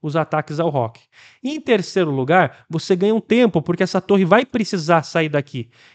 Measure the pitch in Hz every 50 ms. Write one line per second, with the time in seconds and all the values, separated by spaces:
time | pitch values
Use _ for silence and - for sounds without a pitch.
0 | - 151 143 160 151 - 160 151 147 - 151 147 165 165 143 135 117 110 - -
1 | _ _ _ - - - _ _ - 262 302 311 - 277 233 202 175 - - 190
2 | 175 151 139 135 127 135 170 185 165 - - - _ - 160 160 - - 190 175
3 | 196 208 220 220 - - 220 240 247 214 - 165 139 - 175 - 190 175 - 185
4 | - - 202 196 190 160 190 233 269 - - 240 202 - 208 185 147 156 170 165
5 | 143 - - 170 160 151 147 143 139 _ - 127 113 - _ _ - _